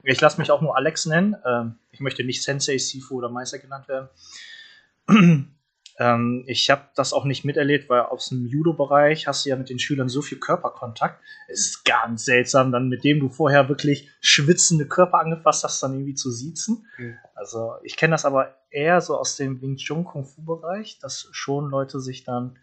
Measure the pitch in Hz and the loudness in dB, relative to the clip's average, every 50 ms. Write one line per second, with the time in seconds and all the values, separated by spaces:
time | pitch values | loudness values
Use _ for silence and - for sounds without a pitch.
0 | - 135 131 - 156 151 - - 151 - 147 139 160 143 - 135 135 160 160 - | -2 -2 2 4 4 4 4 2 0 2 2 2 2 0 0 0 0 0 -2 -4
1 | - 165 156 170 190 208 208 - - 127 123 120 117 117 117 _ _ _ _ - | -4 0 2 2 2 2 0 -2 -2 -2 0 0 -2 -4 -8 _ _ _ _ -8
2 | 135 135 - - 123 127 120 - - - 139 139 135 - 139 127 - - - 131 | -6 -6 -4 -4 -4 -4 -4 -4 -4 -4 -4 -2 -2 -2 -2 -2 -2 -4 -8 -10
3 | 131 - 139 127 120 117 120 123 127 127 - 135 135 135 139 135 131 - 135 131 | -12 -10 -8 -6 -6 -6 -8 -8 -10 -10 -12 -14 -14 -16 -18 -16 -10 -8 -8 -8
4 | 135 131 _ _ - - - - - - - - - - - _ _ _ _ _ | -8 -12 _ _ -20 -20 -20 -20 -20 -20 -20 -20 -20 -20 -20 _ _ _ _ _
5 | - - 208 220 180 170 160 143 135 - _ _ _ _ _ _ _ - _ - | 2 6 8 8 8 8 6 4 2 -4 _ _ _ _ _ _ _ -16 _ 0
6 | 123 120 120 117 120 120 123 127 131 135 117 - - - 139 139 - _ - - | 2 2 4 4 2 0 -2 -4 -6 -6 -4 -2 2 2 2 2 0 _ -4 -4
7 | 131 - - 139 123 139 131 - - 139 143 147 143 139 147 135 - - 123 123 | -2 -2 -2 -2 -2 -2 -4 -2 -4 -2 0 0 2 2 2 0 2 2 2 2
8 | 117 - 131 123 - - 131 127 123 117 127 147 160 170 160 - 143 135 143 143 | 2 0 -4 -8 -8 -6 -6 -6 -4 -2 -2 0 0 0 2 0 0 4 4 6
9 | 147 147 156 156 - 143 135 - - 143 131 131 131 - 127 123 - - 147 135 | 6 6 4 0 -2 -4 -4 -4 -2 -4 -4 -4 -6 -8 -6 -6 -4 -2 -2 -2
10 | 127 127 120 143 147 - 135 - - - 156 151 - 120 - - 127 117 113 - | -2 -2 -4 -4 -6 -6 -10 -8 -2 -2 -2 0 -2 -6 -8 -8 -12 -10 -6 -4
11 | 147 170 - _ _ - - - - - - - - - - - - - 113 117 | -4 -4 -4 _ _ -20 -20 -20 -18 -12 -6 -4 -4 -4 -4 -2 0 0 2 2
12 | 110 113 117 113 - 139 123 123 123 123 - 135 131 131 123 120 131 127 127 123 | 0 -2 -6 -6 0 2 2 2 4 4 4 2 4 4 2 0 0 -2 -2 0
13 | - 143 147 151 139 131 - - 160 139 143 143 135 131 147 - - 147 143 139 | 2 2 2 2 0 -2 -2 0 2 4 6 4 4 4 0 -2 0 0 0 0
14 | - _ _ _ - - - - 143 147 175 175 - - 175 156 143 - - - | -4 _ _ _ 0 2 2 4 4 4 4 4 4 2 2 2 0 0 4 4
15 | 180 180 - 170 160 160 165 160 - 156 151 - - 147 - - - 131 135 135 | 4 4 4 0 2 0 -2 0 2 2 2 2 0 -4 -6 -4 -4 -4 -4 -4
16 | 139 143 135 139 - 131 120 117 127 160 165 - - - 226 233 - _ - - | -6 -6 -8 -6 -6 -6 -6 -8 -10 -12 -10 -8 -4 -4 -4 -4 -6 _ -18 -16
17 | 123 120 113 - _ - - - 101 - 113 113 113 113 123 - - - - - | -14 -14 -14 -18 _ -20 -16 -16 -14 -10 -8 -8 -6 -8 -8 -12 -14 -10 -4 0
18 | - 160 160 147 - 143 139 135 135 135 _ _ _ _ - 143 147 160 180 175 | 2 2 2 2 2 2 2 2 0 0 _ _ _ _ -4 -2 2 4 4 4
19 | - - 147 127 127 117 - - 143 135 135 127 131 135 135 135 - - 147 160 | 2 0 -2 -2 -2 -4 -4 -4 -4 -6 -6 -6 -6 -8 -8 -8 -6 -6 -4 -4
20 | 175 - - 147 135 139 _ - 156 160 165 165 160 165 185 214 220 - - _ | -6 -6 -8 -12 -12 -12 _ -14 -8 -8 -8 -8 -6 -8 -8 -8 -10 -14 -18 _
21 | - 131 - - - _ - - - - 139 143 151 143 135 139 139 135 - 139 | -14 -12 -12 -12 -14 _ -12 -10 -6 -4 -4 -4 -4 -4 -4 -4 -4 -4 -8 -10
22 | 131 131 127 131 - - 123 123 123 123 123 _ | -10 -10 -12 -12 -10 -6 -6 -6 -6 -8 -12 _